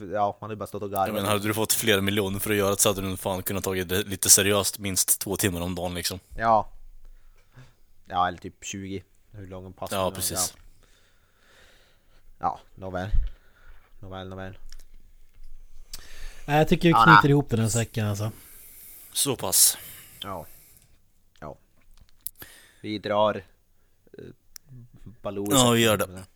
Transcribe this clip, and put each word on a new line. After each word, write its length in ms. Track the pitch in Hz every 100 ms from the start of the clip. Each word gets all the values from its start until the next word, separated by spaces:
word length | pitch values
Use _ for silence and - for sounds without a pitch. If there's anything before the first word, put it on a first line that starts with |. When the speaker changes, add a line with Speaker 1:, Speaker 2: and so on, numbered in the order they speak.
| 101
Speaker 1:
ja, 260 | 101 101 -
man 100 | 104
hade 40 |
ju 40 | 107
bara 80 | 98
stått 160 | 101
och 80 | 104
garvat. 180 | 95 95
Speaker 2:
Jag 60 |
menar, 140 | 104 98
hade 200 | 104 104
du 60 |
fått 180 | 107 107
flera 280 | - 113 101
miljoner 380 | 98 104 98 98
för 120 | 107
att 60 | 104
göra 140 | 98
det 100 | 101
så 80 | 110
hade 120 | 98
du 80 | 95
nog 120 | 92
fan 220 | - 92
kunnat 220 | 95 98
tagit 240 | 95 92 87
det 140 | 92
lite 280 | 104 95 -
seriöst 480 | - 98 104 95 -
minst 420 | 101 92 - -
två 160 | - 95
timmar 240 | 104 87
om 140 | 87
dagen, 200 | 87 90
liksom. 240 | 87 - 92 - -
Speaker 1:
Ja. 300 | 113 110 101 - - - - - - - _ - 127 _ - - -
Ja, 200 | 92 90
eller 100 | 87
typ 160 | 95 -
tjugo. 380 | - 101 95 95 - _ _
Hur 140 | 104 95
lång 200 | 92 92
en 60 |
pass 180 | 92 95
Speaker 2:
Ja, 140 | 98 92
Speaker 1:
är. 40 |
Speaker 2:
precis. 440 | 92 95 95 90 - - - _ _ _ _ _ _ _ _ - _ _ _ _ - - -
Speaker 1:
Ja. 20 |
Ja, 200 | 85 - -
nåväl. 340 | - 95 92 95 - - - - _ - - - -
Nåväl, 280 | 98 95 92
nåväl. 300 | 92 95 95 - - - - - - - - - - - - - - - - - - -
Speaker 3:
Ja, 100 | 147
jag 120 | 156
tycker 200 | 170 170
vi 40 |
Speaker 1:
Ja, 120 | 135
Speaker 3:
knyter 180 | 110 104
Speaker 1:
nej. 80 | 143
Speaker 3:
ihop 200 | 143 139
den 100 | 110
här 80 | 113
säcken, 380 | 113 113 - 104
alltså. 260 | 101 107 107 - - - - - - -
Speaker 2:
Så 240 | - 139 117
pass. 420 | 98 - - - - - - -
Speaker 1:
Ja. 240 | 101 92 76 - - - _ _ _ _ _ -
Ja. 160 | 76 - _ _ - - - - - - - - - _
Vi 180 | 107 107
drar, 380 | 101 104 107 101
eh, 880 | - _ _ _ _ _ _ - 127 123 _ - - 127 120 - - -
Baloo 260 | 104 101 101
Speaker 2:
Ja, 200 | 117 123
vi 100 | 117
gör 160 | 113 104
det. 80 |
Speaker 1:
säcken. 200 | 92 92 95